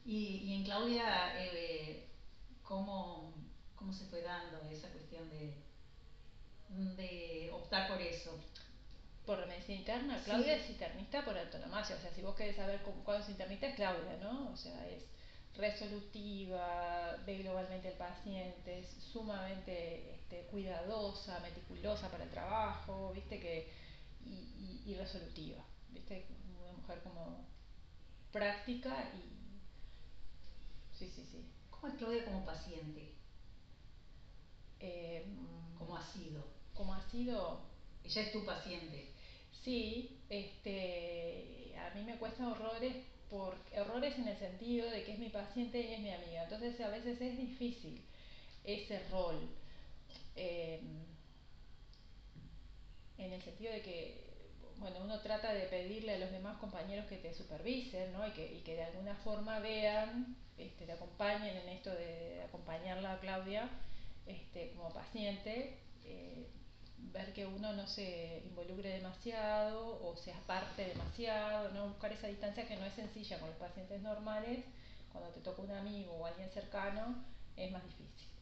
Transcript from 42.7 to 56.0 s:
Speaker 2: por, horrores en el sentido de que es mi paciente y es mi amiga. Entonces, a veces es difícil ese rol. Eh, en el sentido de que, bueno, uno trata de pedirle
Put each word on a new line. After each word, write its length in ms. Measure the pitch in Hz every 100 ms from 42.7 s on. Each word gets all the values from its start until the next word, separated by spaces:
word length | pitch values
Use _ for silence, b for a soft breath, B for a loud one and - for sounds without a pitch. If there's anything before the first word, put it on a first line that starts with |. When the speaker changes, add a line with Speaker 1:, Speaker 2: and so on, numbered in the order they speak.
| 226 254 254 - - -
Speaker 2:
por, 260 | 202 190 185 - 208
horrores 400 | 202 240 285 254
en 100 | 220
el 100 | 196
sentido 520 | 196 185 233 240 233
de 140 | 220
que 100 | 202
es 60 | 208
mi 100 | 233
paciente 520 | 208 202 247 240 240
y 120 | 226
es 60 | 226
mi 120 | 208
amiga. 320 | 180 170 165
Entonces, 360 | 165 214 240 240
a 80 | 214
veces 300 | 214 247 240
es 160 | 254 247
difícil 640 | 254 - 240 240 160 147 - B B B B B
ese 360 | - 202 - 196 170
rol. 400 | 185 170 160 - - B B B - - - - -
Eh, 440 | 180 170 165 160 160 156 165 156 - - - - - - - - - - - - - - - - - - - -
en 160 | 190
el 80 | 185
sentido 300 | - 190 226
de 80 | 214
que, 420 | 190 170 - - - - - - - -
bueno, 240 | 196 180
uno 160 | 196 214
trata 320 | 214 214 220
de 120 | 202 185
pedirle 480 | 185 180 220